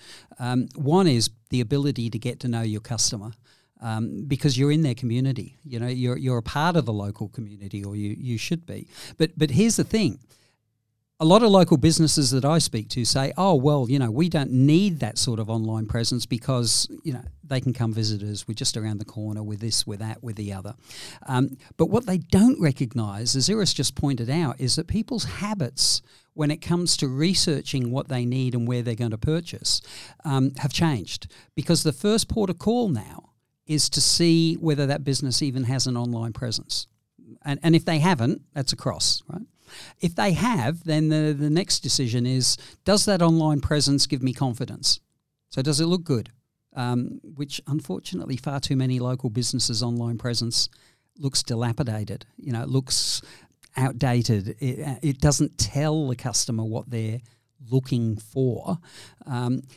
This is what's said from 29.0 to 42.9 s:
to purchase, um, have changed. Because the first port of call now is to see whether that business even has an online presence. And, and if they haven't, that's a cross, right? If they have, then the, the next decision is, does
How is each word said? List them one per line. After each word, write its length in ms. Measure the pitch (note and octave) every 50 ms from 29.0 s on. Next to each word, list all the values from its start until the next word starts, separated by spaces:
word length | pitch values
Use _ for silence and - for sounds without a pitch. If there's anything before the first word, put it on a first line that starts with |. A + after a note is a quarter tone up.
| A#2+ A2+
to 60 | A2
purchase, 640 | G#2+ - D3+ D#3 F3 E3+ - - - - - - - - - - - - - - - -
um, 300 | D3 C3+ C3+ C3 C3+ C3+ -
have 120 | - C3+
changed. 580 | - - E3+ D#3+ C#3 G#2 E2 - - - - - - - - _ _
Because 300 | - C#3 - E3+ - -
the 80 | D#3
first 380 | - - - G#3 A3 A3+ - -
port 200 | - A3+ G3+ F3+
of 100 | F3 -
call 280 | - G#3 A#3 B3 A#3+
now 440 | G3 C#3+ G#2+ - - - - - _ _ _ _ _ _ _ _
is 220 | - D3+ D3 - -
to 100 | - D#3
see 540 | - - - - E3+ E3+ E3 E3 E3 E3 E3
whether 320 | - - D#3+ D3 C#3 C#3+
that 180 | C3+ C#3+ D3 C3+
business 380 | C#3 C3+ B2+ D3 C3 A#2 -
even 240 | D#3 C#3 B2 C3 B2+
has 200 | A2+ C3+ B2+ -
an 120 | C3 B2
online 340 | A#2+ A#2+ A#2+ A#2+ A2+ A2+ A#2
presence. 560 | G#2+ - B2+ A2+ A2 - - - - - - - _ _ _ _ _ _ - A2+ - -
And, 180 | - D3 C#3+ C#3
and 140 | - D#3+ E3
if 80 | D#3+ -
they 160 | - E3 D3+
haven't, 420 | D3+ F#3 F3+ B2 A2+ C3+ G3 - - _ _
that's 180 | D3 B2+ -
a 60 | -
cross, 440 | - - C3 - - - - - - -
right? 140 | - - - A3+ - _ _ _ - - - - - - _
If 140 | - E3+ E3+
they 160 | - G#3+ G3+ E3
have, 500 | C#3+ F#3+ B3 A#3 E3 G#2+ A#2+ E3+ E3+ -
then 240 | E3 D3+ D#3 D#3 D#3
the, 220 | D#3 D#3 D3+ D3+ D3
the 120 | C#3 D3 D3+
next 300 | D3+ E3+ G3 - - -
decision 440 | - C3+ - - C3+ A#2 A#2 B2 A#2+
is, 320 | B2+ C3 C3 A#2 - - - - - - _ _
does 200 | F3+